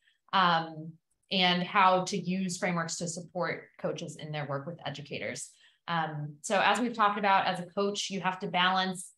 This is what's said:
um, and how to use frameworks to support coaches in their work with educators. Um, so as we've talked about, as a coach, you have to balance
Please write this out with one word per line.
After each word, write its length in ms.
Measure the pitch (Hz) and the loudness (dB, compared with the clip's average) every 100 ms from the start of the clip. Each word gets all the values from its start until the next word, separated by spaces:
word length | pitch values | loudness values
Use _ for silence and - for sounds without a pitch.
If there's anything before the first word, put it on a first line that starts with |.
| _ _ _ | _ _ _
um, 580 | 196 180 165 160 160 160 - _ _ _ | 4 4 4 0 -8 -14 -16 _ _ _
and 300 | 196 180 180 | 2 4 4
how 400 | 180 208 185 185 | 2 4 6 6
to 140 | 180 202 | 2 -4
use 400 | 175 185 185 175 | -2 -2 -2 -2
frameworks 400 | 190 170 165 - | -2 0 -2 -4
to 100 | 170 | -6
support 600 | 170 175 180 165 - - - | -8 -10 -4 -4 -4 -10 -8
coaches 380 | 175 - 170 - | -6 -4 -8 -10
in 140 | 151 | -8
their 160 | 151 139 | -6 -4
work 200 | 139 139 | -6 -6
with 100 | 165 - | -10 -10
educators. 640 | 143 143 110 101 123 - - _ _ - | -10 -10 -8 -8 -8 -12 -18 _ _ -4
Um, 480 | 170 156 151 147 - | -2 -2 -4 -8 -10
so 200 | - 202 | -2 2
as 160 | 185 214 | 4 4
we've 140 | 240 | 0
talked 240 | - 208 208 | 2 2 4
about, 300 | 202 196 165 | 4 4 4
as 120 | 175 | -2
a 60 | 175 | -4
coach, 440 | - 202 202 - | -2 -2 -2 -4
you 100 | 190 | -4
have 180 | 180 180 | -4 -4
to 80 | 190 | -4
balance 600 | 175 180 190 185 185 - | 0 2 2 0 -4 -10